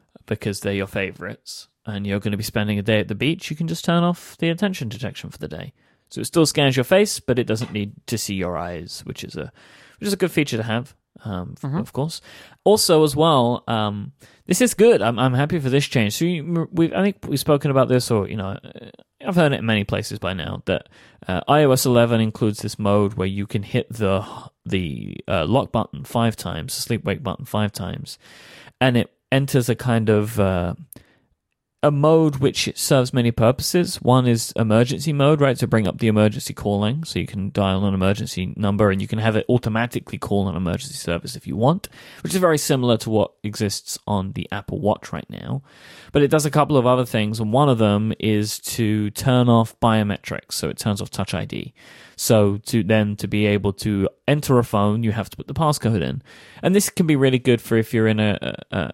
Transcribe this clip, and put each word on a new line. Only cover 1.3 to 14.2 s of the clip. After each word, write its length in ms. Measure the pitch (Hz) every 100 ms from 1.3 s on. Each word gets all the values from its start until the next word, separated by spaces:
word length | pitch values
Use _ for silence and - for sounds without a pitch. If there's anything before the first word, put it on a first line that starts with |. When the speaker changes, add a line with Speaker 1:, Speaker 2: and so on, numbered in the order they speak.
| - - - - _ -
Speaker 1:
and 200 | 101 101
you're 140 | 101
gonna 160 | 104 101
be 80 |
spending 340 | 110 113 104 104
a 40 |
day 180 | 101 107
at 80 | 104
the 80 | 98
beach, 340 | 131 165 -
you 60 | 151
can 100 | 165
just 200 | 165 -
turn 180 | 170
off 320 | 175 175 - -
the 100 | 165
attention 400 | 165 208 185 117
detection 400 | - 104 - -
for 80 | -
the 100 | -
day. 240 | - - - _ _ _
So 100 | -
it 60 | 110
still 200 | - 156
scans 300 | - 139 127
your 80 |
face, 380 | 123 190 208 -
but 180 | - 123
it 80 | 117
doesn't 240 | 110 120
need 220 | 107 101 - -
to 100 | 113
see 180 | - 95
your 220 | 90 85
eyes, 460 | 87 87 85 - -
which 180 | -
is 140 | - -
a, 160 | 78 - - - - -
which 100 | 208
is 40 |
a 60 | 196
good 140 | 175
feature 260 | - 147 113
to 60 |
have, 300 | 110 113 120 _ _ -
um, 320 | 113 92 90 -
f-, 60 |
Speaker 2:
Mm-hmm. 160 | 139 151
Speaker 1:
of 160 | 220
course. 260 | - 160 - - - - _ -
Also, 380 | 214 - 160
as 120 | 156 135
well, 480 | 160 147 120 123 -
um, 420 | 113 107 104 104 -